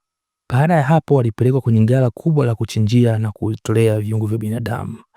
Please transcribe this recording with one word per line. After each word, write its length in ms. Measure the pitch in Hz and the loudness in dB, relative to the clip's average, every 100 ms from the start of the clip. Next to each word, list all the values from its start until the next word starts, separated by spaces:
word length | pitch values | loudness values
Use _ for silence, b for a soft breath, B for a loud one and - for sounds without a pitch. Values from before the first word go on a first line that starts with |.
| _ _ _ _ - | _ _ _ _ -4
Baada 240 | 123 160 | 0 2
ya 100 | 165 | 2
hapo, 320 | 135 165 - 143 | 2 0 2 2
walipelekwa 460 | 117 - 123 135 | 0 0 0 0
kwenye 240 | 120 110 110 | 2 2 4
ghala 240 | 131 123 | 2 0
kubwa 360 | - 165 151 123 | -2 -2 0 0
la 100 | 113 | -2
kuchinjia 640 | 113 117 107 120 117 110 | -4 -2 2 2 2 0
na 120 | 110 | -4
kutolea 680 | - 101 110 - 110 113 107 | -6 -8 -6 -2 2 2 0
viungo 280 | 104 110 107 | -2 -4 -2
vya 100 | 113 | -4
binadamu, 600 | 107 117 107 120 101 110 _ | -4 -6 -6 -6 -8 -12 _